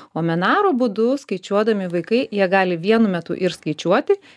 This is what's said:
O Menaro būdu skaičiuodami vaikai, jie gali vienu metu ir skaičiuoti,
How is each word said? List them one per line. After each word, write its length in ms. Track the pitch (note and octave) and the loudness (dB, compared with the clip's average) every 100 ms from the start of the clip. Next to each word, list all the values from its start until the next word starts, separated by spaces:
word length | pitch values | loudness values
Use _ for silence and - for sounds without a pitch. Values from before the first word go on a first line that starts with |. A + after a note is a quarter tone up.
| - | -12
O 80 | - | -6
Menaro 480 | E3 E3+ F#3+ E4 G4+ | -2 0 0 2 2
būdu 460 | B3+ B3 G3 A3+ C#4+ | 2 0 0 -2 -2
skaičiuodami 720 | - F#3 - G3+ G#3+ G#3 F#3 | -6 -10 -2 -2 0 0 -2
vaikai, 380 | F3 E3+ A#3 - | -4 -2 -2 -2
jie 160 | G3+ F#3 | 0 2
gali 320 | F#3+ F#3 E3+ | 2 2 0
vienu 320 | F3+ A3+ A3 | 2 2 2
metu 240 | F3+ - | 0 -4
ir 160 | F3 F3+ | -4 -4
skaičiuoti, 680 | - - D3+ E3+ G#3 D4 G4 - | -4 -8 -4 0 0 2 -2 -2